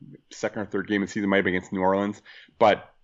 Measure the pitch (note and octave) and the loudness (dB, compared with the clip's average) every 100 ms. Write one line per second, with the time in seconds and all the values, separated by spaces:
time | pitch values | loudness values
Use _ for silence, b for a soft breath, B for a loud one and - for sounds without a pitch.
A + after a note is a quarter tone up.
0 | - C#3+ _ - A2 - G2 G2+ F#2 G#2 | -20 -20 _ -8 -6 -6 -6 -6 -2 -2
1 | F#2+ A2 G2+ G2 F#2+ F2+ F2+ G2 F#2 G2 | -2 -2 0 2 2 -2 -4 -2 2 2
2 | G2+ G#2+ B B B - A2 G2 - _ | -2 -6 B B B 2 4 4 -2 _